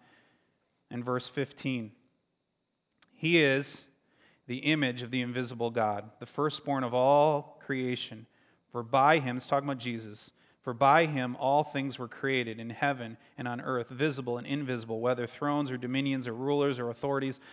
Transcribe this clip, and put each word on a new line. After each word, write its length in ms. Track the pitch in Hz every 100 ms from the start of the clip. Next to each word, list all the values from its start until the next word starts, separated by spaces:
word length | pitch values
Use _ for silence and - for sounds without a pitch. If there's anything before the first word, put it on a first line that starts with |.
| _ _ _ _ _ _ _ _ _
and 140 | 120
verse 260 | 120 123 - 147
fifteen. 560 | 131 - 139 123 110 - _ _ _ _ _ _ _ _ _ _ _ _
"He 260 | 160 170
is 240 | 143 135 139 - - _ _ _ _ _ -
the 120 | 123
image 420 | 147 156 131 123
of 100 | 120
the 100 | 127
invisible 480 | 123 123 120 120 117
God, 400 | 117 107 104 107 -
the 60 | -
firstborn 580 | - 147 143 147 139 123
of 80 |
all 680 | 127 131 147 156 147 - - -
creation. 600 | 131 127 123 - 110 117 _ _ _ _
For 120 | 120
by 360 | 113 135 139 160
him," 160 | 131 123
it's 120 | -
talking 200 | 139 143
about 160 | 131
Jesus, 480 | 123 113 107 107 - _ _ _
"for 100 | 131
by 340 | 117 139 160 156
him 280 | 143 127 127
all 300 | 131 143 151
things 340 | 139 135 123
were 80 | 117
created 500 | - 135 131 113 110
in 120 | 113
heaven 480 | 113 143 131 110 101 _ -
and 80 | 123
on 140 | 120
earth, 300 | 131 127 117
visible 480 | 127 156 135 123 120
and 100 | 117
invisible, 540 | 143 135 120 113 113
whether 260 | 123 123 120
thrones 420 | - 147 147 139
or 80 | 127
dominions 480 | 123 135 139 131 120
or 80 |
rulers 460 | 113 135 147 143 127
or 100 | 120
authorities. 480 | 117 139 135 135 127 -